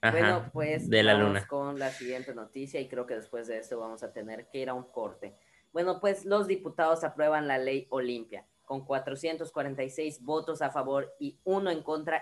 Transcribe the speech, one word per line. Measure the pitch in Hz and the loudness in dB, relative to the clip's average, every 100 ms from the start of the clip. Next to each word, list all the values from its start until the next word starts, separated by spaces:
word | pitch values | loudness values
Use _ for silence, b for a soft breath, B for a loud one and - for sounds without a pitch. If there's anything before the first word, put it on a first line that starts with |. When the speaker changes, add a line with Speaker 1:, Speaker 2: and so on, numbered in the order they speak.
Speaker 1:
Ajá, | 113 156 | 4 6
Speaker 2:
Bueno, | 208 180 - | 6 4 0
pues, | - 151 156 - | -4 -2 -2 4
Speaker 1:
de | 113 | 6
la | 107 | 8
Speaker 2:
vamos | 104 104 | 8 8
Speaker 1:
luna. | 98 98 | 4 0
Speaker 2:
con | 143 139 143 | -4 -4 -4
la | 135 | -4
siguiente | 131 123 127 131 117 | -4 -6 -6 -8 -10
noticia | 110 135 139 151 | -12 -10 -8 -6
y | 131 | -6
creo | 127 123 | -6 -6
que | 113 | -6
después | 107 120 117 | -6 -10 -6
de | 113 | -8
esto | 110 120 | -6 -8
vamos | 113 113 | -8 -10
a | 117 | -10
tener | - 107 110 120 | -10 -10 -12 -10
que | 139 | -8
ir | 131 | -6
a | 127 | -6
un | |
corte. | 127 - 107 - 101 - _ _ _ | -8 -8 -8 -8 -16 -16 _ _ _
Bueno, | 165 180 185 | -2 0 2
pues, | 202 190 190 | 0 0 2
los | 202 190 | 2 4
diputados | 190 165 - 156 160 | 0 -2 0 4 4
aprueban | 165 151 151 156 147 | 0 2 2 4 2
la | 135 | 0
ley | 131 135 131 | 2 -2 -2
Olimpia. | 131 127 120 113 98 - _ _ | -2 -2 -4 -6 -14 -16 _ _
Con | 135 135 | -8 -2
cuatrocientos | 135 135 139 160 160 160 | -2 -2 -4 -4 -4 -6
cuarenta | - 139 135 | -4 -4 -2
y | 131 | -6
seis | 131 156 143 | -4 -6 -6
votos | 123 156 160 156 | -2 -2 -2 -2
a | 147 | -2
favor | 143 131 139 135 - | -2 0 0 -2 -8
y | 143 - | -10 -8
uno | - 196 196 | -2 0 2
en | 165 | -2
contra, | 151 156 156 156 | -2 -4 0 -2